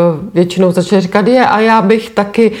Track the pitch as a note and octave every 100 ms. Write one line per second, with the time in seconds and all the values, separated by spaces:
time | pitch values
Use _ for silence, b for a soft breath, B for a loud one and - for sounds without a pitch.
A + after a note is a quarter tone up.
0 | E3+ D3+ G#3+ E3+ F3 F#3 F#3 F3+ F3+ G3
1 | F3+ G#3 G3+ B3+ A#3+ G#3 A3 A3+ G3 A3
2 | - - G3+ A3+ A3+ A3